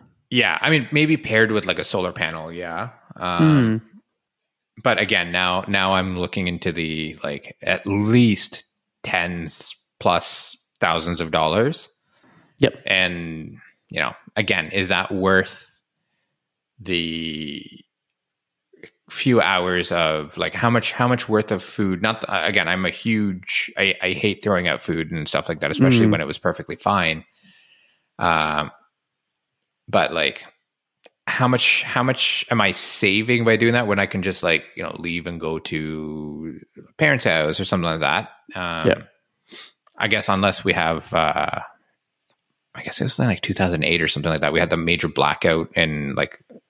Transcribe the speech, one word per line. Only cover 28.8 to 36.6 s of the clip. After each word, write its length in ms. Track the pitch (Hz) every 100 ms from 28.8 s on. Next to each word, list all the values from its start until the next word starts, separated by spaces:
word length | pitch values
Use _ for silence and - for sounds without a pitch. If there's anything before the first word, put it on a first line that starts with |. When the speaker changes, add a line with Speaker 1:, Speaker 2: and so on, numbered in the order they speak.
| _ _ _ _ _ _ _ _ _ _ -
Speaker 1:
but, 240 | 101 76
like, 320 | 82 71 - - _ _ _ _ _ - _ -
how 220 | - 127
much, 340 | 123 - -
how 220 | - 127
much 420 | 127 127 - - -
am 100 | 117
I 100 | 101
saving 760 | 92 - - 104 101 110 120
by 120 | 117 110
doing 160 | 117
that 160 | 120 113
when 100 | 101
I 80 | 98
can 160 | 98
just, 220 | 92 90
like, 200 | 87 82 - -
you 80 |
know, 100 | 85 -
leave 260 | 85 85 80
and 140 | 85
go 180 | 80 80
to 1000 | - 80 78 78 78 78 76 76 80 67